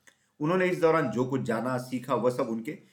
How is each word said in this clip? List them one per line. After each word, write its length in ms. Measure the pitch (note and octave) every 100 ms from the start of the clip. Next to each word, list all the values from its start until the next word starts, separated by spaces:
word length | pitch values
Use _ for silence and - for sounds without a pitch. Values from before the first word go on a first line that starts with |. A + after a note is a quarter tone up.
| _ _ _ -
उन्होंने 260 | D3+ F#3 F3+
इस 140 | D#3
दौरान 300 | D#3+ D#3+ C3
जो 140 | A2
कुछ 160 | B2+ C3+
जाना, 380 | - A2+ B2 B2
सीखा, 360 | B2+ B2+ C3
वह 160 | A#2+ B2
सब 180 | B2+ A#2+
उनके 300 | A2+ A2+ - -